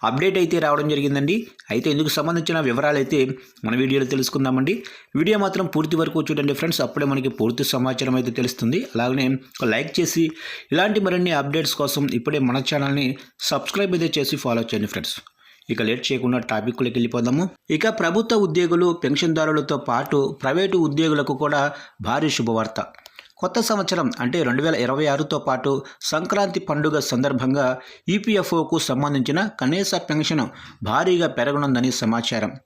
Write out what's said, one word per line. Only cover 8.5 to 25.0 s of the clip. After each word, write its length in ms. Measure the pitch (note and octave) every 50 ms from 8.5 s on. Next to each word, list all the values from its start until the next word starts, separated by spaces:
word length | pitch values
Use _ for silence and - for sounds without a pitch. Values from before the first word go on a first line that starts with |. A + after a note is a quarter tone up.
| - - B2 A2+ C3+ F#3+ C4 - -
అలాగనే 320 | D#3+ A#2+ B2+ C3 C3+ C3 B2+ C3+ C3+ - - _
ఒక 120 | - C3 A#2 G#2+
లైక్ 180 | A#2 D3 D#3+ - -
చేసి 260 | E3+ D#3+ - E3 E3 D#3 D#3 - - - - - - _
ఇలాంటి 300 | C#3 D#3+ G3 G#3 G#3 G#3+
మరిన్ని 340 | F#3+ F#3 F3 F3+ F3+ F3+ D#3+ C#3+
అప్‌డేట్స్ 360 | C3+ C#3 C#3 D#3+ D#3 C#3+ - - D3
కోసం 220 | C#3 - D3 C#3+ C3+ - A#2+
ఇప్పుడే 200 | - - D3 D3 C3+ B2
మన 140 | A#2+ C#3 B2+ -
ఛానల్ని 360 | D#3 D3 C#3 C#3 C#3 C#3+ C#3 B2+ C3+ - - - _ _ - -
సబ్స్క్రైబ్ 440 | D3+ C#3 - - - G3 G3+ F#3+ F3+
అయితే 140 | F3 E3 E3 - D3+
చేసి 240 | C#3 C3+ D3+ C#3 -
ఫాలో 180 | C3 A#2 A#2 A2+ A#2
చేయండి 200 | - G#2+ G#2+ G2+ -
ఫ్రెండ్స్. 200 | - - - - - - - _ _ _ - - _ _ -
ఇక 120 | B2 A#2 A#2
లేట్ 140 | G#2+ A#2 B2+ -
చేయకుండా 320 | - C#3 B2 B2+ B2 B2 B2 A2 -
టాపిక్లోకి 460 | A#2 A2 G#2 B2 A#2+ - C3 B2 A2
వెళ్ళిపోదాము. 480 | B2 A#2 A2+ A#2 B2 A#2 A#2+ B2+ D3+ F3+ F#3 - _ _ _ D3+
ఇక 120 | D#3 - A3 A3 A3
ప్రభుత్వ 380 | F3+ E3 E3+ G#3+ A3+ A3+ A#3 G#3+ G3+
ఉద్యోగులు, 420 | F3 D#3 F3 F3+ E3 F3 F3 F3+ F3+ E3+ - -
పెన్షన్దారులతో 760 | C3 C#3+ C#3 - E3 D#3+ D#3+ D#3 D#3 D#3 D3+ C#3+ D3 D3+
పాటు 400 | C3+ - - A#2+ B2 C#3 - D3+ C#3+ C#3 - - -
ప్రైవేటు 360 | - C3 C#3+ E3+ F#3+ F#3+ F#3+ F3+ E3
ఉద్యోగులకు 460 | D#3 C#3+ C#3+ D#3+ D#3+ D3+ D3 C#3 C#3+ C#3+ C3 D3+
కూడా 180 | D3 D3 C#3+ C#3 D3 D3 - - - _ _
భారీ 280 | A2 G#2+ A#2+ C#3+ D#3 D3+
శుభవార్త. 500 | C3 - B2 A#2 A2+ A2 A2 A2 - - - - - - _ - _ - - - _ -
కొత్త 180 | - F3+ F#3 A#3 A3+ -
సంవత్సరం 380 | A3 G3+ F#3+ - F#3+ E3+ D3+ A#2+ - -
అంటే 200 | B2 B2 C3+ F3 D3+
రెండు 180 | B2 A#2+ C3 D3
వేల 120 | E3 D#3
ఇరవై 300 | A2 B2 A#2+ C3+ C#3+